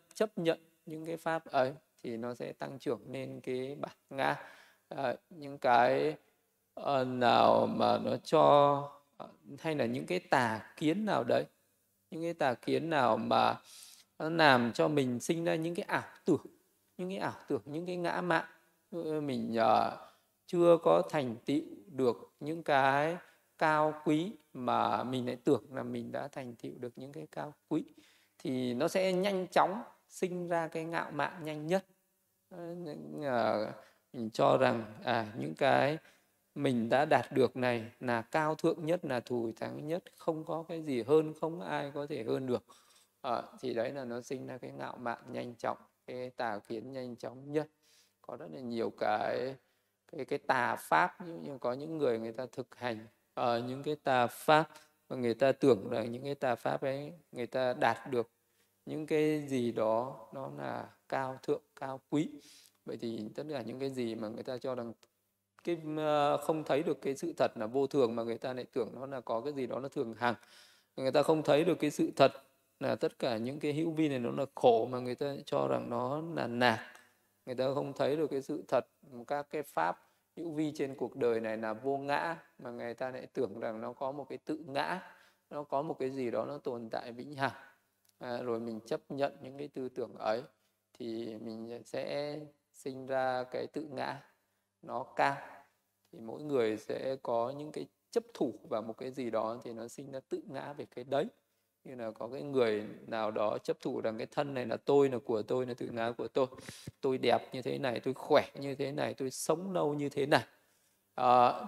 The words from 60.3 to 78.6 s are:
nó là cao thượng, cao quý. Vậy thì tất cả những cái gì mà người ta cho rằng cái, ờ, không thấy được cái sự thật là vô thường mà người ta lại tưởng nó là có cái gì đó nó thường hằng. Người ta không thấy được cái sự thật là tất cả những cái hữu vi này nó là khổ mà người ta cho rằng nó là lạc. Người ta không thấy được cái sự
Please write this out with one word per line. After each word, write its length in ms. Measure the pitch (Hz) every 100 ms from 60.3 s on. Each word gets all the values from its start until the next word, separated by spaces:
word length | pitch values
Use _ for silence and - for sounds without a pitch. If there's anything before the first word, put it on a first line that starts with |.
nó 180 | 147 135 143
là 320 | 135 120 110 - -
cao 300 | 139 131 131
thượng, 180 | - 147 _ -
cao 260 | 135 135 -
quý. 200 | 147 160 143 - - - _ -
Vậy 120 | 131
thì 280 | 117 117 107 -
tất 80 | 151
cả 120 | 143
những 180 | 110 127
cái 100 | 135
gì 260 | 131 117 113
mà 120 | 110
người 160 | 113
ta 140 | 120 127
cho 180 | 135 123
rằng 180 | 117 110 - _ _ _ _ _
cái, 140 | - 170 151 156
ờ, 400 | 151 151 147 143
không 260 | - 160
thấy 200 | 151 139
được 180 | 170 147
cái 140 | 143 135
sự 180 | 170 -
thật 140 | 127 120
là 100 | 110
vô 200 | 127 135
thường 280 | 147 120 117
mà 80 |
người 140 | 117 113
ta 160 | 139
lại 120 | 127 120
tưởng 160 | 135 110 120
nó 100 | 135
là 160 | 139
có 200 | - 113
cái 120 | 131
gì 140 | 143 120
đó 120 | 123
nó 100 | 135
thường 240 | - 117 -
hằng. 180 | 120 110 - - - _ _ -
Người 160 | 131
ta 120 | 147
không 200 | 143 160
thấy 200 | 147 147
được 160 | 165 151
cái 120 | 151
sự 200 | 147 160 -
thật 160 | 135 - - _ _ -
là 160 | 135 120
tất 240 | 160 -
cả 180 | 147 110
những 220 | 120 147
cái 140 | 151
hữu 180 | 143 165
vi 180 | 156 156
này 100 | 135
nó 120 | 120
là 140 | 139 135 -
khổ 320 | 131 117 123
mà 80 | 127
người 160 | 127 123
ta 200 | 143 139 151
cho 220 | 143 139
rằng 220 | 131 120
nó 320 | 120 123 147 165 151
là 120 | 123
lạc. 380 | 120 123 113 - - _ _ _ _ -
Người 100 | 123
ta 180 | 131
không 200 | 139 143
thấy 220 | 135 131 151
được 120 | 151
cái 140 | 139
sự 220 | 135 151